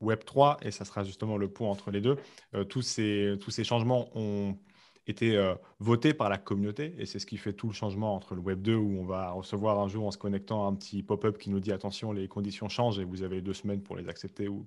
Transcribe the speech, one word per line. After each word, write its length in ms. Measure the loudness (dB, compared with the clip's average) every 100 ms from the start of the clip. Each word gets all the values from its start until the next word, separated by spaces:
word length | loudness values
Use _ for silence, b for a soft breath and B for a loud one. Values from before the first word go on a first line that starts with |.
Web 240 | 0 0
trois, 340 | 0 6 6 6
et 80 | -4
ça 140 | -6
sera 200 | -6 -4
justement 320 | -4 -4 -2 0
le 120 | -2
pont 220 | -2 -2
entre 200 | -2 -2
les 100 | 2
deux, 160 | 2 2 B B B
euh, 100 | -4
tous 180 | -2 -2
ces, 540 | -2 0 2 4 2 0
tous 100 | -4
ces 140 | -4
changements 460 | 2 2 4 2 0
ont 440 | -4 -2 0 0 -4 b b b b -8
été, 300 | 0 4 6
euh, 180 | 4 0 b b
voté 360 | 4 6 6
par 160 | 4 2
la 80 | 2
communauté, 560 | 0 0 0 -2 -6 -6
et 60 |
c'est 140 | -8 -8
ce 80 | -8
qui 100 | -6
fait 160 | -6
tout 140 | -4 -6
le 80 |
changement 400 | -4 -4 -2 -2
entre 200 | -2 -4
le 60 | -6
Web 220 | -2 0
deux, 140 | 4 4
où 220 | 4 0
on 60 |
va 260 | -2 -4 -4
recevoir 460 | -6 -4 0 2 2
un 100 | 2
jour 180 | 0 -4
en 40 |
se 60 | -4
connectant 500 | -2 -2 -2 -2 0
un 80 |
petit 280 | -2 -4 -6
pop-up 340 | 0 2 2 0
qui 140 | -2
nous 100 | 0
dit : « 100 | 0
Attention, 400 | -2 -4 -4 -4
les 160 | -4 -4
conditions 420 | -4 -4 -4 -4
changent 280 | 2 2 2
et 60 |
vous 180 | -2 -4
avez 200 | -4 -2
deux 100 | -4
semaines 300 | -4 -2 -4
pour 120 | -4
les 140 | -8 -8
accepter 400 | -8 -10 -4 -4
ou 180 | -4